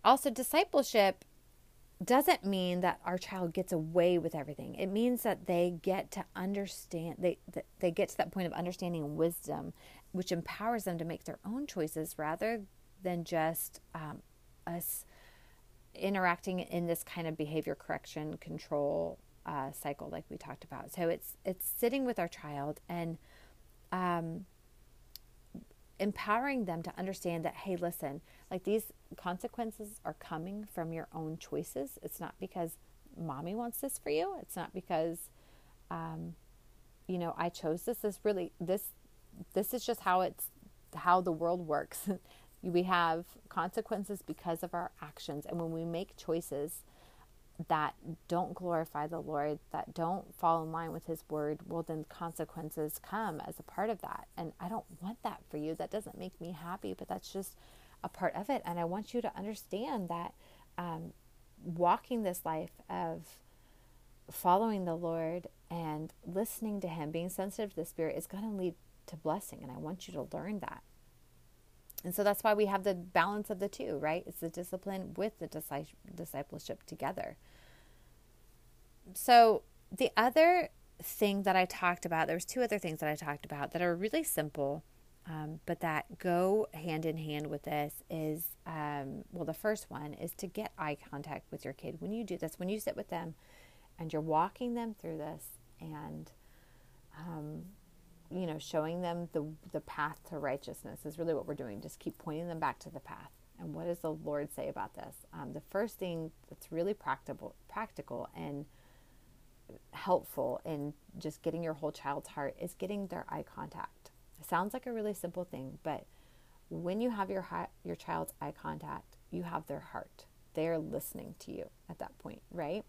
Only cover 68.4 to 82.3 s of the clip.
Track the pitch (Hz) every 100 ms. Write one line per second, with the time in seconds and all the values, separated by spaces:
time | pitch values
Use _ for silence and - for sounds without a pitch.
68.4 | 220 202 180 165 - - - 156 156 175
69.4 | - - 139 127 156 185 - 170 139 139
70.4 | 170 208 - - - - - - - -
71.4 | - - - - - - 180 180 208 202
72.4 | 220 208 208 196 196 180 180 180 175 208
73.4 | 208 190 202 - - 143 151 170 - -
74.4 | 165 170 180 185 196 190 185 175 214 -
75.4 | 165 156 - 143 151 - - 175 - 139
76.4 | 143 151 - - - - 135 - - -
77.4 | - - - - - - - - - -
78.4 | - - - - - - - 185 - 240
79.4 | 226 202 - - - - 247 - 240 311
80.4 | 330 359 - - - - - - 202 196
81.4 | 190 185 185 - 180 175 175 165 156